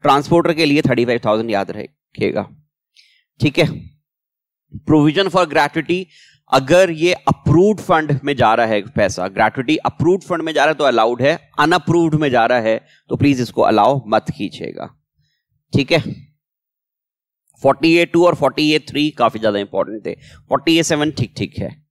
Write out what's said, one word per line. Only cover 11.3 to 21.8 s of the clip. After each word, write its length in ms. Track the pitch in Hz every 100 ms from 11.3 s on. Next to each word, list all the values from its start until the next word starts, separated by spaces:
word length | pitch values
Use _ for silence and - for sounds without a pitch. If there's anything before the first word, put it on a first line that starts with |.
| 165 _ -
अनअप्रूव्ड 560 | 151 175 - 170 165
में 160 | 151 151
जा 140 | 123 117
रहा 140 | 123
है 260 | 110 113 _ _ _
तो 80 | 123
प्लीज 240 | 143 135
इसको 220 | 120 -
अलाउ 380 | - 110 104 139 110
मत 200 | 110 - -
कीजिएगा, 500 | 101 - - - - _ _ _ _ _ _ _ _
ठीक 200 | - 135
है। 80 | 165 - - - _ _ _ _ _ _ _ _ _ _ _ _ _
फ़ोर्टी 340 | 135 135 160 165
ए 80 |
टू 220 | 170 170 175
और 80 |
फ़ोर्टी 360 | 165 139 - 151
ए 60 | 156
थ्री 320 | - 139 151
काफी 280 | 147 117 110
ज्यादा 200 | 107 101
इंपॉर्टेंट 480 | 101 98 90 110 95
थे, 80 | - - - _
फ़ोर्टी 300 | - 151 165
ए 40 |
सेवन 280 | 165 156 151
ठीक 240 | 143 120 -
ठीक 220 | 101 -
है। 160 | - -